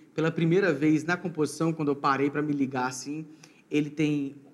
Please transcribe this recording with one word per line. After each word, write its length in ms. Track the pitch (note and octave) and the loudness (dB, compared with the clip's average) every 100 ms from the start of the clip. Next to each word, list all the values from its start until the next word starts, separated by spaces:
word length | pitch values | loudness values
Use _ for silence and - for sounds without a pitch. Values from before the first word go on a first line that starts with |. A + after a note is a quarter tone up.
| - - | -10 -2
pela 160 | D#3+ | 0
primeira 420 | E3 E3 F3+ F#3+ | 2 2 4 4
vez 300 | C#3 D#3 D#3 | 2 2 2
na 120 | E3 F3+ | 2 -2
composição, 560 | F3+ D#3 C#3+ - E3 | -4 -2 -2 0 -2
quando 180 | D#3+ D3 | 0 0
eu 60 | C#3 | 0
parei 360 | D3 C3+ C#3+ | 0 2 2
pra 100 | D3+ | 0
me 100 | D3+ | -2
ligar 360 | C#3+ C3 C3 B2+ | 0 -2 -2 -4
assim. 400 | C3 C#3 D#3 D#3+ - - - _ | -6 -8 -10 -12 -18 -20 -20 _
Ele 220 | D3+ D3+ | -2 -2
tem 440 | D3 D3+ D3 C#3 C3+ - | 0 0 0 -4 -8 -20